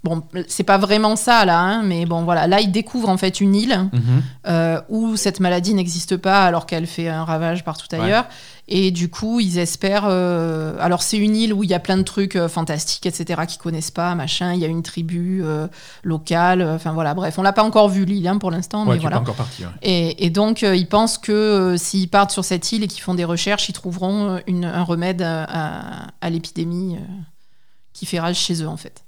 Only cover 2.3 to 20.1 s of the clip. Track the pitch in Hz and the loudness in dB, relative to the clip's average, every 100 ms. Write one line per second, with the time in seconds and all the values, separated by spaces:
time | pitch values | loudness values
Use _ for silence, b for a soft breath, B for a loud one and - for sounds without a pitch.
2.3 | 170 160 196 220 196 220 254 220 185 190 | 2 4 4 4 0 -2 -2 0 2 0
3.3 | 190 202 202 247 208 190 123 117 127 131 | 2 4 4 2 2 2 0 4 2 2
4.3 | B - 165 165 160 - 220 226 220 202 | B -2 2 2 0 -2 -2 0 0 -2
5.3 | 190 180 180 180 202 175 170 - 180 190 | 0 0 2 2 0 0 -4 -2 -2 2
6.3 | 196 185 170 - 165 165 - 165 160 160 | 4 4 2 -2 -6 -4 -4 -4 -4 -2
7.3 | 156 165 175 165 151 - 160 185 214 247 | -2 0 -2 -6 -10 -8 -2 2 2 0
8.3 | B B B - 185 190 175 175 - 220 | B B B -4 2 2 2 -4 -4 -2
9.3 | 240 196 175 170 - 196 202 202 185 180 | 0 2 0 -2 -2 0 0 2 2 2
10.3 | 170 165 160 156 - 175 175 - 214 208 | 0 -2 -2 -6 -2 0 0 0 0 2
11.3 | 214 226 202 190 180 - 190 185 - 196 | 2 0 0 0 0 2 0 0 -2 -2
12.3 | 190 170 165 160 151 - - 180 165 165 | 0 -2 -2 -4 -4 -4 -4 -4 -4 -4
13.3 | 165 165 - 170 160 160 - 175 175 139 | -4 -4 -6 -6 -6 -6 -4 -2 -2 -4
14.3 | - 180 180 160 165 160 - 165 170 175 | -2 -2 0 -2 -2 -6 -6 -4 -4 -2
15.3 | 190 160 151 160 B B B 180 160 156 | -2 -2 -4 -6 B B B -4 -4 0
16.3 | 170 175 185 170 160 160 160 156 165 160 | 2 4 4 2 -2 -2 -2 -2 -2 -4
17.3 | 160 196 196 220 214 208 190 185 202 175 | 0 2 4 4 6 6 4 0 0 0
18.3 | 202 190 175 180 208 208 175 160 175 123 | 0 0 -4 -4 -2 2 2 2 -2 -2
19.3 | 110 120 - 87 95 - 180 165 | -4 -6 -8 -12 -4 0 2 0